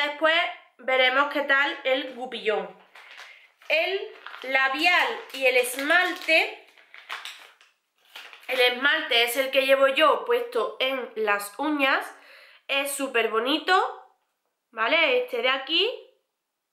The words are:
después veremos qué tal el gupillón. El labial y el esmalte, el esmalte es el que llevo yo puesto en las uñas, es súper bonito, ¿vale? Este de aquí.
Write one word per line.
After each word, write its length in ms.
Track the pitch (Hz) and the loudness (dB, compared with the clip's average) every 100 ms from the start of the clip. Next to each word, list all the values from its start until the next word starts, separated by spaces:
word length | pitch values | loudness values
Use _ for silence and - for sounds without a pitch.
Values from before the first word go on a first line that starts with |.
| 294 | 0
después 280 | 294 311 330 349 - - _ | 0 2 2 0 -6 -18 _
veremos 520 | 240 262 254 262 285 | -2 2 4 4 0
qué 100 | 294 | 0
tal 380 | 285 269 285 - 262 | 0 2 0 -2 -2
el 280 | 262 294 240 | -2 -2 -10
gupillón. 600 | 254 233 202 202 185 - _ - - - - - _ _ - | -12 -6 -2 -2 -4 -14 _ -20 -20 -20 -20 -20 _ _ -2
El 420 | 311 359 392 427 - - - | 0 0 -4 -8 -14 -18 -14
labial 800 | 262 269 269 269 339 349 269 226 - | -2 0 0 2 2 2 0 -4 -12
y 140 | 269 254 | -2 0
el 100 | 254 | 2
esmalte, 1120 | 247 269 285 339 359 330 - 320 - - - - _ - - - - - - _ _ _ _ _ _ - - - - | 0 -2 0 2 2 -4 0 2 2 -6 -20 -20 _ -20 -16 -14 -14 -18 -20 _ _ _ _ _ _ -20 -20 -18 -6
el 100 | 262 | 2
esmalte 640 | 247 247 277 311 311 240 | 2 2 0 0 0 0
es 140 | 233 262 | 2 0
el 120 | 262 | 0
que 140 | 269 269 | 2 4
llevo 220 | 269 269 | 4 4
yo 380 | 269 311 240 - | 4 4 4 2
puesto 500 | 240 240 165 - - | 0 0 -4 -4 -2
en 280 | 262 269 233 - | -2 -2 -6 -4
las 420 | 214 202 202 - | -2 -2 -4 -6
uñas, 480 | 285 302 269 320 - - - - - - - | -2 0 2 0 -2 -14 -20 -20 -20 -20 -6
es 240 | 277 277 | -4 -4
súper 380 | - 269 233 220 | -4 -2 0 0
bonito, 880 | 220 240 302 302 370 466 - - _ _ _ _ _ _ | 0 0 -2 2 2 2 -6 -18 _ _ _ _ _ _
¿vale? 520 | 226 226 311 311 247 | -4 0 2 2 2
Este 180 | 247 240 | -2 -2
de 80 | 240 | -2
aquí. 400 | 269 269 330 415 539 - _ _ _ _ _ _ | -2 -2 0 0 -4 -14 _ _ _ _ _ _